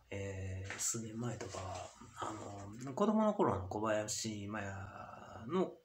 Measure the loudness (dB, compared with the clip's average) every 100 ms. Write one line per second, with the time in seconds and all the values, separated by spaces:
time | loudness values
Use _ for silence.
0 | -8 -4 -4 -4 -4 -4 -6 -2 -2 -2
1 | -4 -2 -2 -2 -6 -6 -6 -6 -8 -12
2 | -14 -6 -4 -4 -6 -8 -10 -8 -4 4
3 | 6 8 6 6 4 4 0 0 4 4
4 | 2 -2 -2 -2 -2 -2 -2 -4 -8 -10
5 | -12 -12 -12 -10 0 2 2 -2